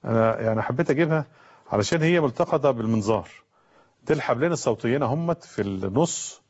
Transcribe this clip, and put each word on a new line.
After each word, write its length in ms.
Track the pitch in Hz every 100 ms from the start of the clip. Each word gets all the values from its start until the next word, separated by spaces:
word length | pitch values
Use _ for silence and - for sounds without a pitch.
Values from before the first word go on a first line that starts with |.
| 113
أنا 360 | 113 113 110
يعني 200 | 110 110
حبيت 280 | - 123 170
أجيبها 360 | 139 165 156 143 _ - - -
علشان 300 | 104 104 170
هي 180 | 156 175
ملتقطة 520 | 147 117 175 160 139
بالمنظار. 580 | 120 110 113 101 110 87 - _ _ _ _ _ _
دي 100 | -
الحبلين 380 | 151 - 120 165
الصوتيين 520 | 170 - 107 117 131
همت 400 | 127 143 165 170
في 180 | - -
النص 800 | 101 98 95 104 170 - - - _